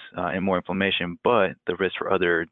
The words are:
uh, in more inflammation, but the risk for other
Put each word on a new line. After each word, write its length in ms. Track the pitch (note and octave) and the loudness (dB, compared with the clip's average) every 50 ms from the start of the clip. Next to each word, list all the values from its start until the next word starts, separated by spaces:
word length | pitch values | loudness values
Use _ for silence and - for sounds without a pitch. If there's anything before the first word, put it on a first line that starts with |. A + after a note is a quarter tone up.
| - - - - | -18 -14 -8 -6
uh, 100 | F2+ E2+ | -4 -2
in 140 | D2 F#2 F#2 | -2 -2 0
more 160 | G2 F#2 F2+ | 0 0 0
inflammation, 600 | - - F2+ F#2+ G2 G2 F#2 - F2+ F2 E2+ - - | 0 -2 -2 0 0 0 0 -2 -4 -6 -8 -2 0
but 280 | - A#2+ A2 F#2+ F2 - _ - | 2 4 4 4 2 0 _ -6
the 100 | - F2+ | -6 -2
risk 180 | E2+ F#2+ F2 - - | 0 0 -2 -2 -4
for 140 | - - G2 | -2 0 0
other 340 | F#2 F2+ F2 E2+ E2 E2 - | 2 2 2 2 0 0 -4